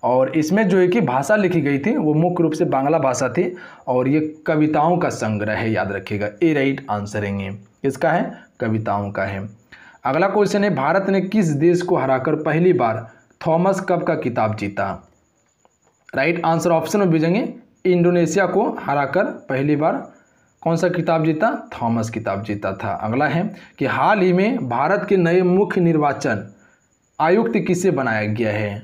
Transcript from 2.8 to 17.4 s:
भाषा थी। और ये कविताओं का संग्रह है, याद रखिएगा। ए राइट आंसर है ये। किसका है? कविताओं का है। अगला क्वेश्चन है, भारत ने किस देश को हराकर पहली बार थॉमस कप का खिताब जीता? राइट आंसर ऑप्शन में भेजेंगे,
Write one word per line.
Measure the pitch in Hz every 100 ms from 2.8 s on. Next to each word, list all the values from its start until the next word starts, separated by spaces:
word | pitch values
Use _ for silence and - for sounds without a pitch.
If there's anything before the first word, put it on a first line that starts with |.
| 139 160
भाषा | 135 123 131
थी। | 123 180 - - - -
और | 127 127
ये | 151 156 - -
कविताओं | 156 151 156 151 175
का | 160
संग्रह | 113 113 107 104
है, | 104 113
याद | 107 98
रखिएगा। | 98 - 104 104 -
ए | 170
राइट | 151 135 135 -
आंसर | 104 101 107 101
है | 98
ये। | 98
किसका | 101 - _ 135 131 170
है? | 170 262 - - _
कविताओं | 117 110 107 101 101
का | 98
है। | 95 98 104 - _ - - - -
अगला | 135 190
क्वेश्चन | 196 202 208
है, | 202 147
भारत | 135 185 190
ने | 196
किस | 190 214 175
देश | 139 165 175
को | 175 175
हराकर | 135 131 156 151
पहली | 156 156 180
बार | 147 117 110 - - _ _ -
थॉमस | 160 185 190
कप | 190 175
का | 156 156
खिताब | 131 113 110 104
जीता? | 101 95 98 87 - _ _ _ _ _ _ _ _ _ _ -
राइट | 143 170 165
आंसर | 165 170
ऑप्शन | 165 160 208
में | 196
भेजेंगे, | 160 160 190